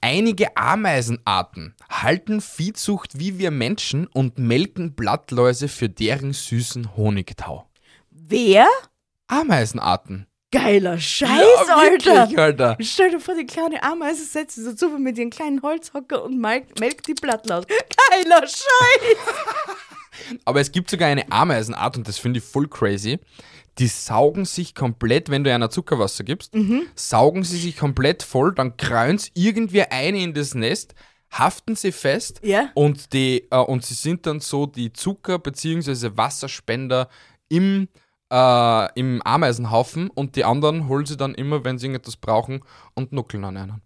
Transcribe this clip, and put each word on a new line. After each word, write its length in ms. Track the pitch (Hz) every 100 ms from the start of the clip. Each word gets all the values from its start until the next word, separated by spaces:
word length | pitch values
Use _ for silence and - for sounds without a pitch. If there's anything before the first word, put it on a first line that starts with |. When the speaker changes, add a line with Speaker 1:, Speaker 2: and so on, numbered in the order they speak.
Speaker 1:
Einige 560 | 117 156 226 190 208 -
Ameisenarten 1160 | 120 190 208 143 117 117 - 95 90 - 78 _ _
halten 500 | - - 160 214 214
Viehzucht 760 | - - 170 220 - 208 - 135
wie 200 | 175 190
wir 120 | 185
Menschen 560 | 147 117 180 - 135 180
und 320 | - 131 117
melken 560 | 120 120 196 - 170
Blattläuse 760 | 139 110 135 - 123 123 123 143
für 200 | - 113
deren 440 | 92 107 135 139
süßen 640 | 135 - 117 120 123 113 98
Honigtau. 720 | 107 101 92 - - 71 - _ _ _ _
Speaker 2:
Wer? 560 | 156 160 214 233 190 269 523 - _ _ _ _
Speaker 1:
Ameisenarten. 1000 | 262 311 165 107 117 - 90 - 95 98 _ _
Speaker 2:
Geiler 460 | - - 202 185 170
Scheiß, 300 | 151 - 269 269 403 494 339
Speaker 1:
Ja, 80 | 320
Speaker 2:
Alter. 380 | 311 359 339
Speaker 1:
wirklich, 240 | 320 226 240
Alter. 380 | 156 143 123 110
Speaker 2:
Stell 300 | 113 - 370
dir 100 | 330
vor, 140 | -
die 120 | 339 262
kleine 360 | - 330 311
Ameise 420 | - 330 302 311
setzt 300 | 302 302 302
sich 100 | -
so 80 | 226
zu 140 | 220 349 294
mit 200 | 262 233
ihren 120 | 240
kleinen 300 | - 302 277
Holzhocker 640 | 277 320 - 285 262 285
und 160 | - 254
melk-, 380 | 220 240 262 -
melkt 300 | 226 311 -
die 60 |
Blattlaus. 500 | 294 285 226 220 175 180
Geiler 760 | 440 - - 523 381 349 339 285
Scheiß. 720 | - 539 508 494 523 480 440 - 571 587 571 587
Speaker 1:
<laughs> 760 | 392 - - - - - 247
Aber 160 | - 135
es 100 | 143
gibt 160 | 185 180
sogar 200 | 185 165
eine 220 | 139 -
Ameisenart, 680 | 104 165 127 110 117 113 127
und 100 | 113
das 100 | 104
finde 200 | 123 123
ich 60 |
voll 240 | - 131 147
crazy, 500 | - 107 101 104 147 _ _ - - _ -
die 100 | 123
saugen 580 | - - 113 143 165 185
sich 280 | - 175
komplett, 540 | - 131 113 117 131 -
wenn 160 | 139
du 80 | 139
einer 160 | 120 117
Zuckerwasser 560 | - 170 139 98 -
gibst, 300 | 107 160 -
Speaker 2:
Mhm. 320 | 220 202 240 339
Speaker 1:
saugen 480 | - - 113 131 175
sie 140 | 180 175
sich 180 | 170 156
komplett 460 | 147 135 131 175
voll, 320 | - 131 151
dann 220 | 185 127 120
kraulen 400 | - 117 120 202
sie 140 | -
irgendwie 480 | - 190 214 226 190
eine 400 | 190 - 147 202
in 100 | 180
das 220 | 147 143
Nest, 400 | 131 113 180 - - _ _ _
haften 460 | - 135 - - 220
sie 160 | 196
fest 480 | 175 143 165 - -
Speaker 2:
Ja. 280 | 214 196 277
Speaker 1:
und 380 | - 147 143 -
die, 340 | 135 131 127 -
äh, 80 | 127
und 260 | 127 131
sie 100 | 123
sind 300 | 120 151 170 170
dann 140 | 151
so 240 | - 143
die 280 | 143 131 117
Zucker- 440 | - - 202 - 180
beziehungsweise 800 | 160 131 160 165 143 131 117 101
Wasserspender 920 | 117 143 135 - - 117 135 127 127 _ _ _ _
im, 380 | 165 190 196 190 _ _ _ _
äh, 680 | 123 127 123 117 113 101 -
im 220 | 131 123
Ameisenhaufen 880 | - 135 156 120 117 113 120 160 185
und 280 | - 139 -
die 80 |
anderen 440 | 104 127 151 165 147
holen 160 | 135
sie 140 | 143 143
dann 160 | 135
immer, 280 | - 135 151
wenn 120 | 127 127
sie 80 | 127
irgendetwas 300 | 131 - 117
brauchen 480 | - 110 117 135 - - -
und 180 | - 131
nuckeln 320 | 139 117 107
an 120 | 98 95
einen. 240 | 98 107